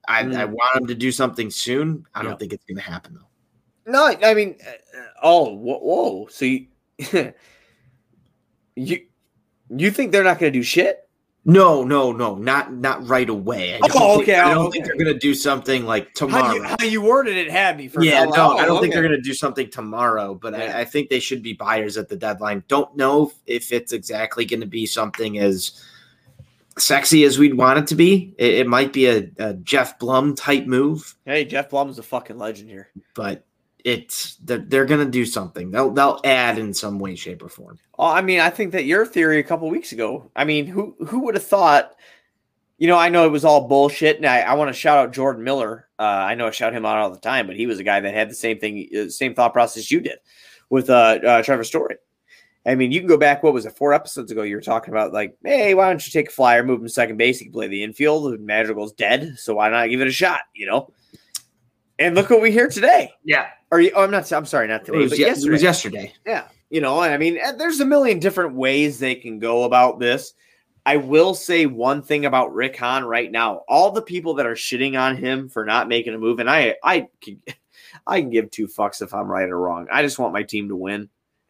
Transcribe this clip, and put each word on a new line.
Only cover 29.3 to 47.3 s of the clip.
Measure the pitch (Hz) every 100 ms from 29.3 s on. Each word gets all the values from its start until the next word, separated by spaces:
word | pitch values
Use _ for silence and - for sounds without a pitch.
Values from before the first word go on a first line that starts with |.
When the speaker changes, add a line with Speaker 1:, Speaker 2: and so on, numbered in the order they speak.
| -
Speaker 1:
a | 107
Jeff | 92 85 139 127 -
Blum | 123 131 143
type | 139 147 139 123
move. | 127 143 156 - -
Speaker 2:
Hey, | - 151
Jeff | 135 139 143
Blum's | 139 139 117
a |
fucking | 110 123 - 113
legend | 110 104 110
here. | 98 95 - -
Speaker 1:
But | - 101 - _ _ _ _
it's, | 123 117 - - - -
they're, | - 113
they're | - 135
gonna | 135 147 143
do | 123
something. | 117 - 90 - 90
They'll, | 110 135
they'll | 131 139 -
add | 139 131 120 110
in | 107
some | 95 107 101
way, | 98
shape, | 87 - 85
or | 85
form. | - - - _ -
Speaker 2:
Oh, | 160
I | 165
mean, | 190 180
I | 165
think | - 190
that | 180
your | 139 190 220
theory | 180 160 151
a |
couple | 143 165 160
weeks | 240 -
ago, | 113 110 139 - -
I |
mean, | 147 151 147
who, | 190 208 - 151
who | 247
would | 254
have | 202 -
thought? | - 170 143 - _ _ _ _ _ _ _ _ -
You | 165
know, | 175
I | 170
know | 175
it | 160
was | 147 156
all | 147 127
bullshit, | 139 139 143 156 147
and | 143
I, | 123
I | 113
wanna | 143 147
shout | 127 156 143
out | 123
Jordan | 123 135 117
Miller. | 120 139 110 113 _ -
Uh, |
I | 107 98 95
know | 120 113
I |
shout | 110 113
him | 117
out | 107 107
all | 104
the | 92
time, | 113